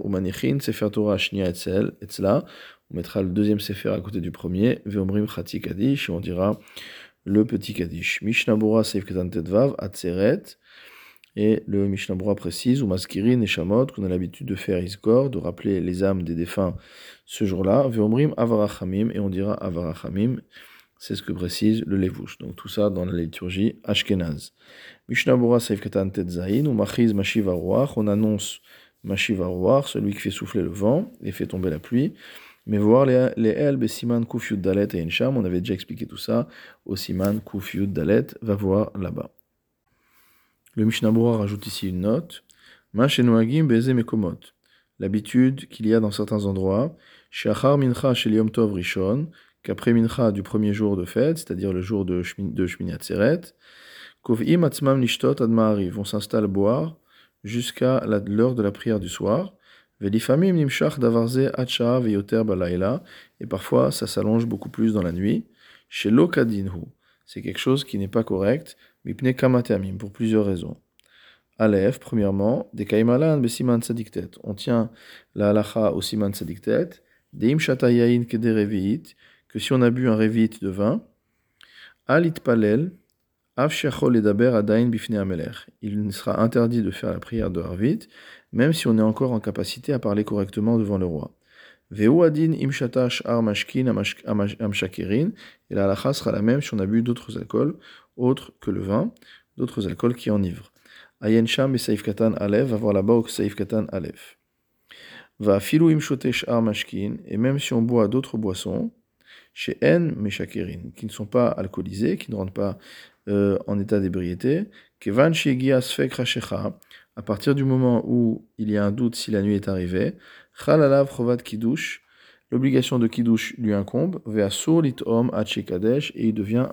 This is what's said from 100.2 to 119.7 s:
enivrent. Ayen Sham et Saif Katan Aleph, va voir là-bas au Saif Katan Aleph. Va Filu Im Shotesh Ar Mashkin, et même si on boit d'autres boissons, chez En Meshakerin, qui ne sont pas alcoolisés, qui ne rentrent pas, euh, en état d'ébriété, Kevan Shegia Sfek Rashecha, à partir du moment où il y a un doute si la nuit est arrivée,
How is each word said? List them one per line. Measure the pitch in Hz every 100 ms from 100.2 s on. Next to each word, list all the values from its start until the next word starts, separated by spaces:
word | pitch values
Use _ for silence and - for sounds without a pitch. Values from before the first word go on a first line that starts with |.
| -
enivrent. | 104 95 87 - _ _ - - _
Ayen | 107 113 113
Sham | - 135 123
et |
Saif | - 104
Katan | - 98 113
Aleph, | 95 101 104 131
va | 107
voir | 107
là-bas | 98 98
au | 117 110
Saif | - 101
Katan | - 98 110 -
Aleph. | 95 73 - - - _ _ _ _ _ - - - - -
Va | 104 98
Filu | - 156 165
Im | 156
Shotesh | - 131 131 120 -
Ar | 117
Mashkin, | 113 107 - 95 101 - -
et | 101
même | 123 139
si | -
on | 123
boit | 113 120 104
d'autres | 104 - 110
boissons, | 107 92 - 98 233 - _ _ _ - _ -
chez | - -
En | 143 170
Meshakerin, | 165 - 101 98 92 - 90 87 87 -
qui | 107
ne |
sont | - 101
pas | 123 120
alcoolisés, | - 95 95 90 95 127 196
qui | -
ne | 107
rentrent | 95
pas, | 107 101 101 - - - _ -
euh, | 101 101 95 -
en | 104
état | 98 104
d'ébriété, | 95 92 87 90 127 160 214 - _ _
Kevan | - 107 156
Shegia | 160 151 127 131 131
Sfek | 123 - 135 -
Rashecha, | 123 - - - 104 - _ - _ -
à |
partir | 101 104 -
du | 139
moment | 131 131 127 120 -
où | 120 113 113 - -
il | 107
y | 104
a |
un | 104
doute | 107 120 -
si | -
la | 107
nuit | 101
est | 101
arrivée, | 98